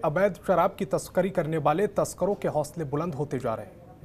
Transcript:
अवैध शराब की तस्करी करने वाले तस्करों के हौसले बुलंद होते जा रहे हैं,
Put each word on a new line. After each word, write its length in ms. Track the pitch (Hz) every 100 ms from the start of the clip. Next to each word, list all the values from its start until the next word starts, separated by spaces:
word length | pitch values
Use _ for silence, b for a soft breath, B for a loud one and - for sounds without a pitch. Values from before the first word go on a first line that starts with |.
| 165
अवैध 280 | 151 202
शराब 420 | 180 - 175 185 -
की 60 | 196
तस्करी 440 | 165 - - 185
करने 280 | 185 156 160
वाले 300 | 143 156 202
तस्करों 480 | 202 151 - 180 202
के 120 | 170
हौसले 360 | 147 147 -
बुलंद 320 | 151 143 175 139
होते 240 | 147 131
जा 140 | 117
रहे 120 | 110 107
हैं, 80 | - - -